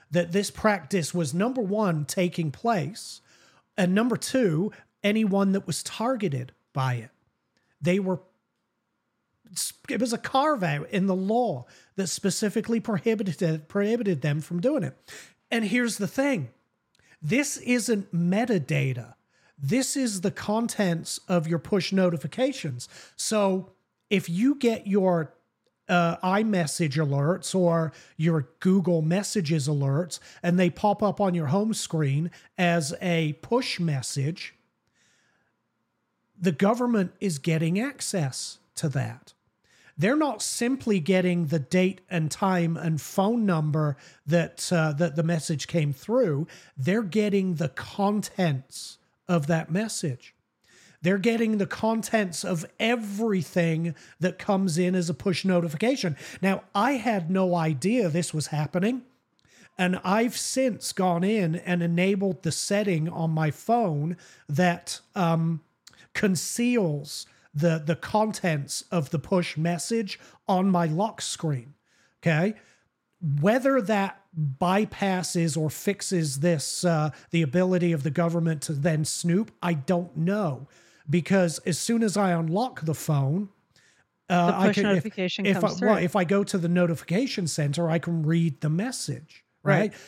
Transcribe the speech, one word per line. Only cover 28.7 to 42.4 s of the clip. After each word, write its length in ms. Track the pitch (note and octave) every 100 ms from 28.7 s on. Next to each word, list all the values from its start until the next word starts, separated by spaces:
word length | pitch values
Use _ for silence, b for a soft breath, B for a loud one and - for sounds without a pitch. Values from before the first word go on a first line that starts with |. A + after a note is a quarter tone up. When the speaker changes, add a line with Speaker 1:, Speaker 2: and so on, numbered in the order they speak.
| F#3+ F3 E3+
Speaker 1:
Messages 640 | D#3 F3+ G3 G#3+ D#3 D#3+ C3+
alerts, 540 | D3 C#3 C#3 F3 - B B
and 160 | F3 F3
they 120 | F3+
pop 320 | - G#3 G3+
up 180 | G#3 -
on 140 | G3
your 120 | F3 D3+
home 280 | F3+ A3
screen 560 | G#3+ - E3 D3 C#3 E3+ B B -
as 380 | F3 E3+ D3 E3+
a 320 | F#3 E3 D#3+ D3
push 380 | - A#3+ C4 -
message, 760 | E3+ C#3+ A#2 - C3+ F3+ - - _ _ _ _ _ _ _ _ _ _ _ _ _ _ _ _ _ -
the 120 | F#3
government 600 | D3 G3 A#3 B3 A#3 F3+ -
is 180 | G3+ D3+
getting 420 | E3+ D#3+ D#3+ F3+
access 800 | B3+ C4+ - G3 C#3 - - - _ -
to 120 | D#3+
that. 420 | C3+ A#2 A#2+ - - _ _ b b b b
They're 180 | F3
not 260 | D4 D4+ A#3
simply 600 | - - A#3+ C4+ A#3+ G3+
getting 460 | D3+ F#3 F3+ F3 E3
the 120 | E3
date 440 | C3 F#3 F#3 F#3+ -
and 220 | F3 D#3
time 460 | -